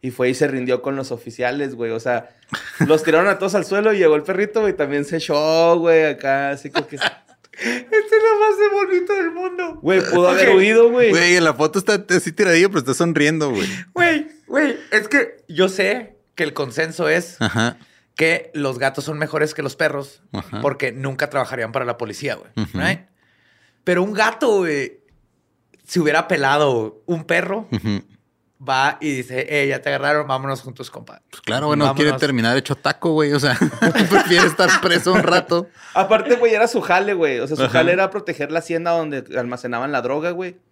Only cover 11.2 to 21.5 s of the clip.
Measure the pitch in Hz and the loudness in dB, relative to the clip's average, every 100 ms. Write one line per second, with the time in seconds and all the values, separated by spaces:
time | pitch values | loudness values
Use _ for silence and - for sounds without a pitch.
11.2 | 175 180 165 139 151 170 185 208 202 180 | 6 6 4 2 0 0 0 0 2 0
12.2 | 170 160 202 165 190 190 123 135 170 160 | 0 0 4 6 4 2 -2 0 0 2
13.2 | 147 160 147 110 98 95 - 359 349 311 | 2 2 -2 -2 -4 -6 -10 0 0 0
14.2 | 302 - _ 269 302 240 - 214 208 285 | -4 -16 _ 0 0 -2 -2 -4 0 0
15.2 | - - _ 160 185 190 190 233 226 _ | 0 -6 _ 0 0 2 -2 -2 -8 _
16.2 | _ - 156 143 139 117 160 165 160 165 | _ -6 -6 -4 -8 -4 -6 -2 0 0
17.2 | 180 - 110 101 117 - _ _ _ - | -2 -4 -4 0 -2 -4 _ _ _ -2
18.2 | 160 165 - 156 139 123 135 135 143 151 | 0 0 -4 -6 -6 -2 -4 -4 -8 -6
19.2 | 151 156 151 - 139 - 156 147 139 - | -6 -2 -4 -4 -8 -2 -4 -4 -12 -18
20.2 | _ 101 - 107 135 139 131 120 135 135 | _ -12 -10 -4 -4 -2 -6 -6 -10 -6
21.2 | 147 139 123 | -4 -4 -4